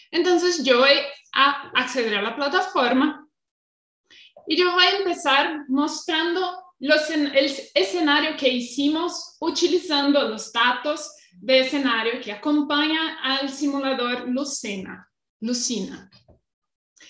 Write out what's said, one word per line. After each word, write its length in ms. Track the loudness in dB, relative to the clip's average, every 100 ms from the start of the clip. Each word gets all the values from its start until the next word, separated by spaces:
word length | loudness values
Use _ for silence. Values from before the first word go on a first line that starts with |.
| -6
Entonces, 540 | 0 4 4 2 2
yo 160 | 4 6
voy 180 | 6 4 0 -10 _
a 380 | 2 2 2 -4 -4
acceder 400 | -2 -2 -2 -2
a 80 |
la 120 | -4 -4
plataforma 960 | -2 0 0 0 2 2 2 -2 -16 _ _ _ _ _ _ _ _ -20 -20 -14 -4
y 100 | 0
yo 140 | 2
voy 140 | 4 4
a 120 | 2
empezar 640 | -2 -2 2 2 2 -2 -2
mostrando 760 | 0 0 -2 -4 -2 0 -2 -4 -6 -16 -4
los 280 | 2 2 2
en-, 240 | -2 0 2
el 160 | 0 -2 -2 0
escenario 600 | 0 0 2 2 0 0
que 140 | 0
hicimos 880 | 0 -4 -2 0 0 -2 -6 -14 -6
utilizando 880 | -4 0 2 0 0 0 2 2 2
los 240 | -4 -6
datos 640 | 0 0 0 -4 -6 -8 -18 _ -8
de 180 | 2 4
escenario 600 | 4 0 0 0 -2 -4
que 100 | -8
acompaña 880 | -6 0 0 2 0 0 0 -4 -4
al 280 | -4 -4 -4
simulador 800 | -4 -4 -2 -2 -2 -2 -4 -4
Lucena, 800 | -4 -4 -8 -8 -8 -10 -14 -20 _ _ -10
Lucina. 680 | -6 -4 -4 -4 -6 -12 -20 _ _ _ _ _ _ _ _ _